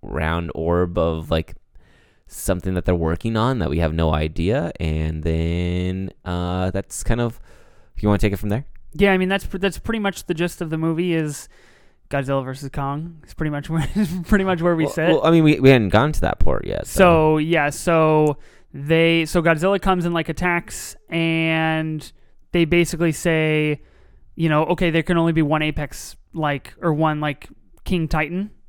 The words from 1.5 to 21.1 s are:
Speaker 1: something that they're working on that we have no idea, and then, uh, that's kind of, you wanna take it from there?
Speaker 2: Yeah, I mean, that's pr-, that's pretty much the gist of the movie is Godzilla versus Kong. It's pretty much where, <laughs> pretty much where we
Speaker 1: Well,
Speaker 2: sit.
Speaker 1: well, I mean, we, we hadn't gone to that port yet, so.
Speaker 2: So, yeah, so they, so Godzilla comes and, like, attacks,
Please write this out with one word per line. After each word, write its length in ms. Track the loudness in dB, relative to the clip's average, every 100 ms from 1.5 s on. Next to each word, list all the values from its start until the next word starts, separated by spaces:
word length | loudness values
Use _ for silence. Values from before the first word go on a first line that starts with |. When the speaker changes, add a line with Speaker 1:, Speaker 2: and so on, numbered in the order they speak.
| -12 _ -20 _ _ _ _ -20
Speaker 1:
something 460 | -10 -4 -2 -2
that 140 | -2 0
they're 80 |
working 420 | 0 0 -2 -2 0
on 220 | 0 0
that 100 | -2
we 100 | 0
have 120 | -2
no 220 | 0 0
idea, 580 | 2 -2 -2 -2 0 -4 -6
and 420 | -4 -2 -2 -4
then, 880 | -2 -2 -2 -2 -2 -2 -4 -4 -8 -10
uh, 460 | -8 -6 -4 -2 -2
that's 320 | -4 -8 -8
kind 180 | -2 0
of, 180 | -2 -6 -20 -20 -20 -20 -16 -4
you 100 | 0
wanna 100 | 2
take 140 | 2
it 60 | 0
from 100 | -4
there? 160 | -4 -6 -16 -16
Speaker 2:
Yeah, 180 | 0 2
I 60 | 2
mean, 100 | 0
that's 160 | -2
pr-, 140 | -4 -4
that's 200 | -4 -4
pretty 200 | -6 -4
much 240 | -4 -6 -6
the 80 |
gist 280 | -4 -4 -4
of 80 | -6
the 80 | -2
movie 340 | -2 -2 0
is 340 | 0 -2 -6 -14 -20 -20 -20 -20 _ _
Godzilla 340 | -4 -2 -2
versus 260 | -4 -10 -8
Kong. 500 | -6 -4 -6 -8 -14
It's 100 | -20
pretty 160 | -6 -4
much 180 | -4 -4
where, 180 | -2 -2 -2 -2
<laughs> 180 | -4 0
pretty 180 | 2
much 180 | 2 2
where 120 | 2
we 100 | 2
Speaker 1:
Well, 80 | 0
Speaker 2:
sit. 140 | 0 0
Speaker 1:
well, 180 | 2 4
I 40 |
mean, 140 | 6
we, 160 | 6 6
we 80 | 6
hadn't 220 | 6 6
gone 220 | 2 2
to 80 | 0
that 160 | -2 6
port 280 | 6 6 -2
yet, 200 | -6 -6
so. 120 | 4
Speaker 2:
So, 380 | 6 6 4 2
yeah, 300 | 2 0 0
so 680 | -2 0 4 4 4 2 0 -10 -20 -20
they, 540 | -14 0 4 4 2 2
so 160 | 4
Godzilla 380 | 4 4 2 0
comes 260 | 2 0 0
and, 80 |
like, 160 | -2 -4
attacks, 680 | -4 -2 -2 -6 -14 -14 -18 -8